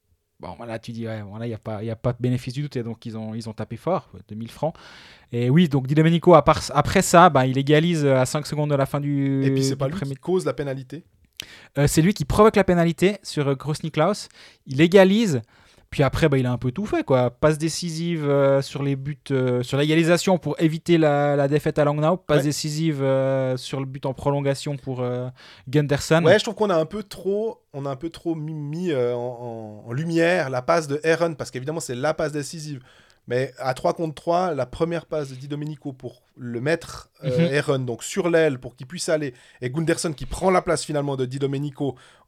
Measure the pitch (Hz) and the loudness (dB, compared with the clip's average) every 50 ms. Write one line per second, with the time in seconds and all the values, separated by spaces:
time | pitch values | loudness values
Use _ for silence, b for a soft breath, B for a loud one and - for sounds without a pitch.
0 | _ _ _ _ _ _ _ _ - 90 90 - 117 117 110 113 - 123 113 113 | _ _ _ _ _ _ _ _ -16 -16 -14 -14 -12 -10 -10 -10 -10 -10 -10 -8
1 | 117 110 110 107 101 95 104 110 117 120 110 107 - 110 110 101 113 113 113 - | -8 -8 -8 -8 -10 -12 -10 -8 -8 -8 -8 -8 -8 -8 -8 -6 -6 -8 -6 -4
2 | - 123 120 120 127 123 127 123 - 131 120 143 147 143 - 123 110 113 110 - | -2 -4 -2 0 0 0 0 -2 -4 -6 -8 -6 -6 -6 -6 -6 -6 -6 -8 -10
3 | - 117 110 110 110 110 110 117 110 113 107 - 98 - 120 - - 160 185 160 | -12 -12 -10 -10 -8 -8 -8 -10 -10 -10 -10 -10 -10 -10 -10 -6 -4 -2 -2 -2
4 | - _ - 98 - - 110 110 117 113 - - 147 165 - B B B B B | -4 _ -20 -20 -18 -14 -12 -12 -12 -12 -8 -6 -6 -6 -6 B B B B B
5 | B B B B B B 120 120 123 123 139 175 180 143 143 135 131 127 147 156 | B B B B B B -4 -2 2 4 6 6 4 4 2 0 0 2 2 4
6 | 156 165 170 160 - 175 170 147 - 156 147 - - - - 147 - - - 190 | 4 4 4 4 6 8 8 8 8 6 2 2 0 -4 -2 -2 0 2 2 2
7 | - - 180 170 180 175 139 131 131 131 123 135 139 147 147 151 165 175 170 156 | 4 6 8 8 8 8 8 4 2 2 0 0 2 4 4 4 4 2 2 2
8 | 143 139 131 131 131 - - 151 143 - 151 151 147 147 143 135 135 - - 143 | 2 4 4 4 2 2 -2 -4 -4 -4 -4 -2 -2 0 0 0 0 0 -2 -2
9 | 143 143 143 139 139 139 135 135 135 135 135 135 135 135 135 139 135 135 170 196 | -2 -2 0 0 0 0 0 2 2 2 2 2 2 0 0 -2 -4 -4 -4 -4
10 | 143 139 135 - - 170 185 185 151 143 127 - 143 139 131 135 127 131 143 165 | -6 -8 -8 -6 -4 -2 0 0 0 -2 -4 -4 -6 -6 -6 -8 -10 -14 -16 -18
11 | - _ _ _ _ _ _ - B B B B B B B 139 147 135 - 160 | -18 _ _ _ _ _ _ -18 B B B B B B B 2 2 2 4 4
12 | 156 202 208 - - - - 208 214 220 - 208 190 - 180 175 165 170 160 - | 4 4 2 0 -2 0 4 6 6 6 6 4 4 4 4 2 2 2 2 2
13 | 175 196 208 - - - - 151 135 139 139 131 - 147 151 - - 156 - 156 | 2 0 0 -2 -8 -6 -4 -2 0 0 -2 -2 -4 -6 -6 -6 -6 -4 0 0
14 | 156 190 208 - - - B B B B B B B 143 131 135 170 170 190 196 | 2 2 0 -2 -6 -16 B B B B B B B -2 2 4 4 8 8 8
15 | 190 190 202 226 233 185 139 117 - b b b b b b b b b - - | 8 8 6 4 2 2 0 -2 -4 b b b b b b b b b 0 0
16 | 135 131 - - 160 147 139 135 123 123 123 120 - 127 127 196 208 - 349 330 | 0 0 2 2 2 2 4 2 2 0 -2 -2 -4 -4 -4 -4 -6 -4 -2 -2
17 | - - 135 127 123 120 - - 156 156 156 143 160 160 - - 175 170 156 160 | 0 2 2 2 2 0 0 2 2 2 2 0 -2 -4 -4 -4 -6 -6 -6 -4
18 | 170 170 170 156 147 143 139 143 139 139 139 139 135 - - 139 139 139 139 135 | -4 -4 -4 -2 0 0 2 4 4 4 4 2 0 -2 -6 -6 -4 -4 -4 -4
19 | 135 147 147 - - - 135 127 127 127 123 123 123 - 139 139 151 151 156 165 | -6 -8 -10 -10 -6 -4 -2 0 0 0 0 -2 -2 -2 -2 0 2 2 2 2
20 | 165 165 175 170 - 196 185 156 - 147 - - 175 156 160 160 - 175 170 160 | 4 4 2 2 2 2 0 0 0 -4 -2 0 0 0 0 0 0 2 4 4
21 | 156 147 143 143 147 143 143 143 139 139 151 151 - 156 - 156 147 147 147 151 | 4 4 4 2 2 2 2 2 2 2 0 0 0 0 2 2 2 2 2 2
22 | 151 160 185 180 _ - 147 143 139 151 143 - - 151 151 156 165 160 147 135 | 2 2 0 0 _ 2 2 2 2 0 -2 -2 -4 -4 -4 -2 -2 0 0 0
23 | 135 135 135 135 135 135 135 131 131 131 127 127 - - 156 135 135 135 135 143 | 0 2 2 2 2 0 0 0 0 -2 -4 -4 -6 -8 -8 -6 -6 -8 -8 -8
24 | - 135 127 - - 143 143 143 139 139 135 - - 151 143 131 - 135 123 127 | -6 -8 -6 -4 -2 -2 0 0 0 -2 -2 -2 -4 -8 -8 -6 -6 -8 -6 -4
25 | 123 123 123 123 123 127 127 B B B B B B 131 123 151 147 131 143 135 | -4 -4 -4 -6 -6 -8 -10 B B B B B B -2 0 0 2 2 0 0
26 | - - 160 160 156 160 202 208 - 233 196 208 214 202 175 160 156 156 202 214 | 2 2 2 4 6 6 6 4 4 0 -4 -2 0 2 2 0 0 -2 -6 -10
27 | 208 - - 190 175 190 202 208 220 220 - _ _ _ - 139 139 139 135 131 | -12 -12 -12 -8 -4 -4 -2 -2 -2 -4 -8 _ _ _ -12 -10 -8 -8 -8 -8
28 | 165 165 - - - 170 165 156 151 156 160 151 147 143 151 170 185 175 147 127 | -10 -12 -10 -8 -6 -4 -4 -4 -6 -8 -8 -8 -8 -8 -6 -4 -4 -2 0 0
29 | 120 120 123 120 120 127 120 120 123 120 113 113 110 107 107 104 104 117 120 143 | 0 0 -2 -2 -4 -6 -8 -10 -10 -10 -10 -10 -12 -14 -16 -14 -10 -8 -6 -4
30 | 165 170 165 165 165 170 180 180 151 131 131 127 127 165 170 170 156 139 143 151 | -4 0 0 2 2 2 2 0 0 -2 -4 -4 0 0 0 0 0 -2 -4 -2
31 | - 160 165 156 170 165 156 131 117 - - 127 127 151 160 165 - - 120 120 | 0 2 2 2 0 -2 -2 -6 -10 -10 -10 -10 -8 -6 -6 -6 -6 -8 -6 -4
32 | 139 151 156 - 160 147 151 147 139 - 170 160 151 151 143 127 b b b b | -2 -2 -2 -2 -4 -4 -4 -6 -8 -8 -10 -12 -12 -12 -12 -12 b b b b
33 | b b b b b - 120 127 135 131 - - 131 131 131 - - 175 165 - | b b b b b -4 -2 -2 -2 -4 -6 -6 -4 -4 -4 -2 -2 -2 -2 -2
34 | 165 160 147 - - 175 170 180 185 180 151 135 123 - - - 165 170 170 160 | -4 -6 -8 -6 -4 -2 0 0 0 -2 -2 -4 -6 -6 -4 -4 -4 -2 -4 -6
35 | - - 160 151 143 135 131 127 139 143 147 143 147 156 151 - - 143 127 - | -8 -6 -8 -6 -6 -8 -12 -14 -12 -10 -8 -8 -8 -8 -10 -10 -12 -12 -12 -12
36 | 127 117 - _ _ _ _ - 123 120 117 113 127 151 170 165 - - - - | -14 -16 -16 _ _ _ _ -14 -10 -8 -6 -4 -2 -2 -2 -2 -4 -10 -16 -18
37 | - _ _ - - - 127 143 170 170 143 147 139 156 139 131 127 120 113 - | -18 _ _ -8 -4 -2 2 2 2 2 2 0 0 0 -2 -2 -2 -4 -8 -8
38 | - - - 196 170 170 170 160 160 151 131 127 139 143 - - 135 131 175 175 | -10 -8 -4 -2 0 2 4 4 4 2 0 -2 -8 -14 -16 -16 -18 -14 -12 -8
39 | - 175 160 156 147 135 - b b b b b 123 123 127 165 160 160 165 - | -4 -2 -2 -2 -2 -4 -10 b b b b b -8 -6 -4 -2 0 0 0 0
40 | - 170 - - - - - - 180 190 185 180 - 180 160 - - - 147 143 | -2 -4 -6 -6 -10 -10 -6 -2 2 2 2 2 2 0 -2 -2 -2 -4 -4 -2
41 | 143 143 135 131 127 127 135 139 139 139 135 139 147 147 - - 143 131 - b | -2 -2 -2 -2 -4 -4 -4 -4 -4 -2 -2 -4 -6 -6 -6 -4 -4 -4 -4 b
42 | b b b b b | b b b b b